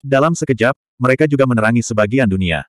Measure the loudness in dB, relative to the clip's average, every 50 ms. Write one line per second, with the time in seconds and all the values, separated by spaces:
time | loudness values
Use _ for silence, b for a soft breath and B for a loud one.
0 | -4 0 0 2 2 0 0 -2 -4 -8 -4 -2 0 -2 -2 _ _ _ _ _
1 | 0 0 2 2 2 0 2 2 2 2 2 0 0 0 0 0 -2 -2 0 -2
2 | 0 0 0 0 0 0 0 0 -2 -2 -2 -4 -6